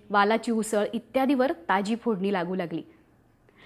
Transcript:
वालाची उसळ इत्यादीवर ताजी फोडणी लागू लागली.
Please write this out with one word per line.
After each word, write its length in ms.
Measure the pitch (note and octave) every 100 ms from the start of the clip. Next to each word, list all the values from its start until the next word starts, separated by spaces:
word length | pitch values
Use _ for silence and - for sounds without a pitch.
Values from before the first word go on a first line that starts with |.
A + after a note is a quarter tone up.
| -
वालाची 420 | G3+ G3+ A3 A#3
उसळ 340 | A3+ G#3+ G#3 G#3
इत्यादीवर 580 | A#3+ - C4 C4 C4+ B3+
ताजी 440 | E4 - F#3+ G3+ A3+
फोडणी 380 | A#3+ G3 G3
लागू 220 | G3 E3+ F#3
लागली. 260 | E3+ E3 - - _ _ _ _ _ _